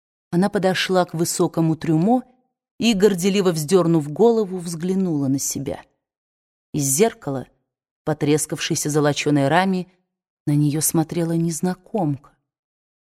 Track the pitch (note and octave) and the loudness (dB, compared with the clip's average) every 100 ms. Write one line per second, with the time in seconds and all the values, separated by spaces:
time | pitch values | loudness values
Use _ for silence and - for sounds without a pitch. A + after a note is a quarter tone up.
0 | _ _ - F3 G3+ G3+ F#3 F3 - F#3 | _ _ -4 0 0 0 0 0 0 0
1 | F3 E3 E3+ - E3 E3+ D#3+ D#3 E3+ D#3+ | 0 -2 -2 0 -2 0 0 0 0 0
2 | G3 B3+ - _ _ _ _ - A#3 F#3+ | 2 0 -2 _ _ _ _ -2 0 4
3 | A3 F3 G3 G3+ F#3 D#3+ D3 F#3 E3+ E3 | 2 2 0 2 0 0 2 2 4 2
4 | D3 D3 A#3 A3+ F#3 F#3 F3 E3 F3+ F#3+ | 0 2 4 4 -2 -6 -8 -6 -2 -2
5 | F#3 D3 C3+ C#3 - C#3+ C3+ - - _ | 0 -2 0 -2 -4 -8 -8 -10 -14 _
6 | _ _ _ _ _ _ _ D3+ C#3 C#3 | _ _ _ _ _ _ _ -4 -2 2
7 | A3 - C#3+ C3 - _ _ _ _ _ | 2 0 -8 -8 -10 _ _ _ _ _
8 | - D3+ D3 D3+ - D#3 - D#3+ D3+ D3+ | -6 -2 0 0 0 -6 -4 -4 -2 0
9 | D3 C#3 D3 D3 C#3 E3+ F#3+ F#3 F3 _ | 0 0 0 2 2 2 2 -2 -6 _
10 | _ _ _ _ D3+ D3 D3 D#3 - E3 | _ _ _ _ -2 0 2 0 -2 -2
11 | D#3 E3+ E3 E3+ E3+ D#3 F#3 F3+ _ A3 | -2 -4 -2 -2 -2 -2 -6 -6 _ -4
12 | D3+ C3+ - _ _ _ _ _ _ _ | -4 -6 -10 _ _ _ _ _ _ _